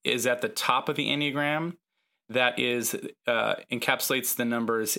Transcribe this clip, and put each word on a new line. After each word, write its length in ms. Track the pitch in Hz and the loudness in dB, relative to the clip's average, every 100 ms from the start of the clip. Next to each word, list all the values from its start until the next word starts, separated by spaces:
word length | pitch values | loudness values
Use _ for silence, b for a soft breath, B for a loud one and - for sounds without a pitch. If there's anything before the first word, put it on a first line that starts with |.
is 220 | 123 123 123 | -2 0 2
at 160 | 123 | 0
the 80 | - | -2
top 400 | - - 127 143 | -2 2 2 0
of 60 | 143 | -2
the 120 | 143 | 0
Enneagram. 720 | 143 147 139 147 151 170 - _ _ _ _ - | 0 0 0 0 0 -2 -8 _ _ _ _ -4
That 300 | 123 123 127 | 2 2 2
is, 360 | 123 120 113 - - - - | 0 0 -2 -4 -8 -6 -2
uh, 280 | 117 110 - - | 0 0 -2 -4
encapsulates 640 | 123 - 127 - 131 120 - | -2 0 0 2 0 0 0
the 80 | |
numbers 540 | 120 117 113 113 107 | 0 2 2 0 0